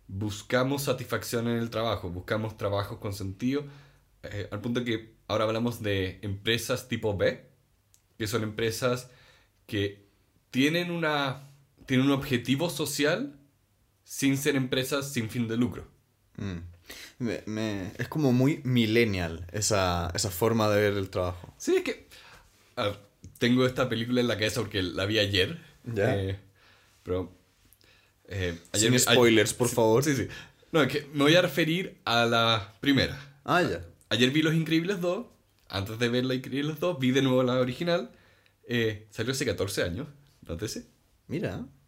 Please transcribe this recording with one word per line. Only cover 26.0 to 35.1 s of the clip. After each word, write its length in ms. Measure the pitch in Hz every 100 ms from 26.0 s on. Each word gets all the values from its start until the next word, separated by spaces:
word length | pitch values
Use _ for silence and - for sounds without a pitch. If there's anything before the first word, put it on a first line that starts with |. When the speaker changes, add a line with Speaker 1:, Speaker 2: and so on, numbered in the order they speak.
| 107 104
Speaker 1:
Eh, 240 | 95 95 - _ _ _ _ _
pero, 300 | - 90 90 - _ _ _ _ _ _ _ _ -
eh, 300 | 98 90 85 -
Speaker 2:
Sin 140 | 101 110
Speaker 1:
ayer, 60 | 123
Speaker 2:
spoilers, 520 | - 120 120 110 104
por 140 | - 120
Speaker 1:
sí, 80 | -
Speaker 2:
favor. 280 | 110 113
Speaker 1:
sí, 120 | 147 135
sí. 120 | 95 - - _ _
No, 100 | 160
es 100 | 131
que 160 | 117 -
me 100 | 151
voy 120 | 143 170
a 60 |
referir 560 | 175 - 156 170 185 - -
a 200 | 117 117
la 480 | 117 117 110 98 -
primera. 400 | 143 135 85 - - -
Speaker 2:
Ah, 180 | - 165
ya. 200 | 156 85 - - _
Speaker 1:
Ayer 200 | 113 123
vi 100 | 151
Los 120 | 156
Increíbles 480 | 160 156 160 170 202
dos. 240 | 175